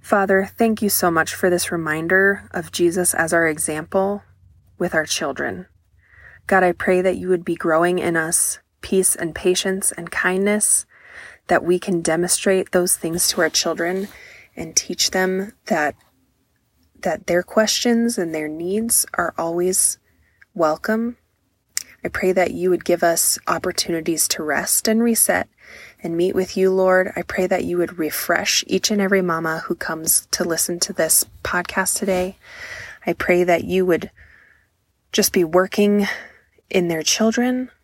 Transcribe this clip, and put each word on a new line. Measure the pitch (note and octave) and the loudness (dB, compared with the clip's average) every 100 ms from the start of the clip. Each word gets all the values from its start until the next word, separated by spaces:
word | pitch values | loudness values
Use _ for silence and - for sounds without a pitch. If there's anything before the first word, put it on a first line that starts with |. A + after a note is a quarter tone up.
Father, | - G#3 G3 F#3+ G3 - | 2 0 4 2 0 0
thank | A3+ A3 | 0 2
you | G3+ | 0
so | - F3+ | 2 2
much | E3 D#3+ | 2 -2
for | - F#3+ | 0 0
this | F3 - | 2 -2
reminder | E3+ D#3+ D#3 E3 F#3+ G3 G3+ - | -4 -4 -4 0 2 2 0 -6
of | - E3 | -10 -8
Jesus | - F3 F3 F3 | 0 0 2 -2
as | - D#3+ | 0 0
our | E3+ E3 | 2 0
example | D3+ - D#3 E3 G3 G3 G#3 _ _ _ _ _ _ | -2 -4 -6 -2 0 0 -4 _ _ _ _ _ _
with | F3 | -2
our | D#3+ D3+ | -2 -2
children. | - D#3 C3+ C#3 F3+ F#3 _ _ _ _ - - - - | -4 -4 -4 -6 -8 -14 _ _ _ _ -20 -20 -18 2
God, | F#3+ | 4
I | F3+ | 4
pray | F3 - F#3 | 2 0 2
that | F#3 F3+ | 2 0
you | F3+ | 0
would | F3+ F3 | 0 0
be | E3 | -4
growing | E3+ D#3+ F3 F3+ | 2 2 4 2
in | - E3 | 0 0
us | D#3+ - - - _ _ | 0 0 0 -4 _ _
peace | - F#3+ F#3 - | 0 2 2 0
and | E3 | -6
patience | D#3 F3+ F#3 G3 F#3+ - | -2 0 0 0 -2 -4
and | - E3+ | -6 -8
kindness, | - F3+ F#3 G3+ G#3 - - - _ - - - - - | -2 0 2 2 2 2 0 -2 _ -20 -20 -20 -20 0
that | - | 0
we | - F3+ | 2 0
can | - F3 | 0 -2
demonstrate | E3 E3 F3 - G#3 F#3+ - | 0 0 0 0 2 2 2
those | F#3 F3+ - | 0 0 -2
things | E3 E3+ - | -2 -2 -2
to | - | 2
our | D#3+ | 2
children | - E3+ D#3+ E3+ F#3 G3+ - - - - | 2 -2 -2 -2 -4 -6 -12 -20 -20 -20
and | - D#3+ - | -12 -6 -6
teach | - F3+ - | -6 -4 -2
them | F#3 F#3 F#3 G3 _ - | 0 0 -2 -6 _ -4
that, | F3+ D3 - _ _ _ _ _ _ _ _ _ _ | -2 -2 -4 _ _ _ _ _ _ _ _ _ _
that | F#3 D#3 - | -4 -4 0
their | F3 | 0
questions | F3+ - A3 - B3 A#3 A#3 A#3 | 2 2 2 2 2 2 2 0
and | E3+ D#3+ | -2 -2
their | D3+ | -4
needs | D#3 E3+ G#3 A#3 - - | -6 -2 -2 0 -2 -2
are | - E3+ - | -2 -4 -2
always | E3 E3+ F3+ F#3 - - _ _ _ _ _ | -2 0 0 2 0 -2 _ _ _ _ _
welcome. | G3 D#3 D#3 - A3 A#3 A#3+ _ _ _ _ _ - - - | 0 0 0 -2 -2 -2 -8 _ _ _ _ _ -10 -10 -10
I | - | -8
pray | - F#3 | -2 0
that | F#3 F3 | 2 0
you | E3+ F3+ | 0 0
would | F3 | 0
give | - F3 | 0 2
us | E3+ E3+ - - - | 2 2 0 -2 -4
opportunities | E3+ F#3 - - E3+ D#3+ D#3+ - | -4 -4 -4 -4 -4 -2 -2 -2
to | - | -2
rest | D#3 C#3 - - - | -2 -4 -2 -2 2
and | A3 | 2
reset | A#3 A3+ - F3+ - _ - - - _ | 2 2 2 0 -2 _ -20 -20 -20 _
and | E3+ E3+ | -6 0
meet | F3+ F#3 | 0 0
with | F#3 - | -2 0
you, | F#3+ | 2
Lord. | F#3+ F#3 F#3 F#3 F3+ | 4 4 4 2 -4
I | |
pray | E3+ - F#3 | -6 -2 0
that | F#3+ | 0
you | E3+ F3 | 0 -2
would | E3+ F3 | -2 -2
refresh | D#3 - - E3+ - - - | -4 -4 -2 -2 0 -2 0
each | F#3+ - | -2 0
and | G#3 | 0
every | G3 G3 | 2 2
mama | F3+ E3 E3 D#3+ - | 2 0 -2 -4 -4
who | E3+ | -6
comes | - D#3+ D#3+ - - | -4 -6 -2 -2 0
to | - | -2
listen | F3 D#3+ - F3 | 0 -2 -2 -2
to | - | -4
this | F#3 D#3+ - - - | -2 2 2 0 -8
podcast | - F3+ F3+ - F#3+ - | -4 -4 -2 -2 -2 -2
today. | F#3+ F#3 F#3 - - - - - - - - | 0 0 -2 -6 -20 -18 -16 -14 -16 -8 -4
I | |
pray | E3+ - F3+ F3 | -2 2 4 4
that | E3+ | 2
you | - F#3 F#3 | 2 0 2
would | E3 - _ - - _ _ _ _ _ _ _ | 2 0 _ -20 -20 _ _ _ _ _ _ _
just | - G3+ | 0 2
be | - E3 | 2 2
working | F3 F#3+ - G#3 G#3 G3+ - - _ _ _ _ | 2 2 2 4 4 0 -4 -12 _ _ _ _
in | F#3+ F3 | 0 0
their | E3 | -2
children. | D#3 - A3 A3+ B3 B3+ B3+ _ | -2 2 2 2 0 -2 -6 _